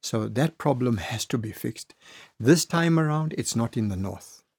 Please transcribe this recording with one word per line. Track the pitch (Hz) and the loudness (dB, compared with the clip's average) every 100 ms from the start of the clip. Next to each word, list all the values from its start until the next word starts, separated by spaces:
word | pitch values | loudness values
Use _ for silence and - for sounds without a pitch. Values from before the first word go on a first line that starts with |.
So | - 113 110 | -4 -4 -2
that | 110 160 - | 0 -2 0
problem | 151 127 123 110 | 0 2 0 0
has | 87 113 - | -4 -8 -4
to | 123 | -4
be | 110 | -4
fixed. | - 120 - - - - - - _ | -8 -8 -10 -18 -20 -20 -20 -20 _
This | 113 165 | 4 4
time | - 175 165 165 | 4 0 4 4
around, | 156 151 156 - | 4 0 -2 -4
it's | 120 117 | -4 -2
not | 117 123 | -2 -2
in | 107 | -2
the | 92 | -2
north. | 95 95 - - _ | -6 -8 -16 -20 _